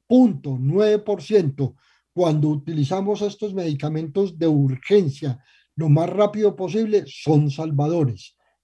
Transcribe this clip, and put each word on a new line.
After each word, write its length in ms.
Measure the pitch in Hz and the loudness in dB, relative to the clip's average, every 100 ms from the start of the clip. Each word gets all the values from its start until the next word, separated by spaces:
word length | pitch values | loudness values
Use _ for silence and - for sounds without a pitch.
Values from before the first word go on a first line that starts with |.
| - | 2
punto 500 | 254 240 143 147 127 | 4 4 2 -6 -4
nueve 380 | 135 185 214 208 | 0 2 2 2
por 240 | 214 196 | -2 -6
ciento, 540 | 143 214 151 139 131 - _ _ _ | 2 2 2 -2 -6 -6 _ _ _
cuando 360 | 175 170 151 151 | -2 0 2 0
utilizamos 760 | 147 160 156 139 185 196 196 | -2 -4 -2 -2 -2 -2 -2
estos 320 | 208 202 214 | -4 -6 -8
medicamentos 840 | 190 165 143 151 156 160 196 196 160 | -6 -4 -4 -4 -6 -6 -2 -4 -2
de 80 | 165 | 0
urgencia 960 | 147 135 127 - 202 151 - 147 120 _ _ _ - | 2 2 -2 2 2 2 -4 -6 -8 _ _ _ -4
lo 120 | 156 | 2
más 200 | 156 175 | 4 2
rápido 460 | 185 208 208 208 | 0 0 2 0
posible, 500 | 190 185 214 220 208 135 | 0 -4 -2 0 0 -2
son 440 | - 143 151 147 | -8 2 2 2
salvadores. 840 | 135 160 143 147 170 135 98 - _ _ _ | -4 -4 -2 0 0 -2 -4 -16 _ _ _